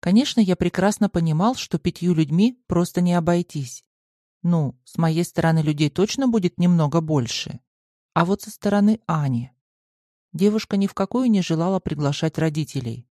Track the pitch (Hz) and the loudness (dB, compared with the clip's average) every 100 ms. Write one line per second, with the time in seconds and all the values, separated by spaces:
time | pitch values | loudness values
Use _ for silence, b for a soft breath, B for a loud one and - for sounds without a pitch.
0 | - 202 285 - 196 180 175 - 190 208 | 4 2 2 2 2 2 0 0 0 2
1 | 202 175 165 156 202 262 - 165 180 - | 0 0 0 0 0 -2 -6 -4 -4 -2
2 | 170 165 156 160 226 254 _ 170 175 - | 0 0 2 2 2 0 _ -2 0 0
3 | 180 175 160 175 175 151 127 - _ _ | 0 2 2 0 -2 -8 -10 -12 _ _
4 | _ _ _ _ 175 170 143 - _ - | _ _ _ _ -2 0 0 -6 _ -4
5 | 165 160 175 - 165 160 151 151 151 - | -2 0 -2 0 0 2 0 0 0 0
6 | 202 - 269 233 175 - 175 175 151 160 | -2 0 0 0 -2 0 2 4 2 0
7 | 160 151 117 - - - _ _ _ _ | 0 -2 -2 -6 -10 -14 _ _ _ _
8 | _ - 170 202 - - 208 202 202 220 | _ -2 0 -2 -4 -6 0 2 4 2
9 | - 160 143 120 123 _ _ _ _ _ | -2 -2 0 -2 -4 _ _ _ _ _
10 | _ _ _ 160 202 214 - 202 196 - | _ _ _ 0 0 0 -2 -2 -2 -2
11 | 196 240 262 208 175 160 170 190 - 147 | -4 0 2 2 2 0 0 -2 -4 -4
12 | 143 143 160 - 160 151 147 139 120 117 | -2 -2 -4 0 -2 -2 -6 -6 -8 -10
13 | - | -16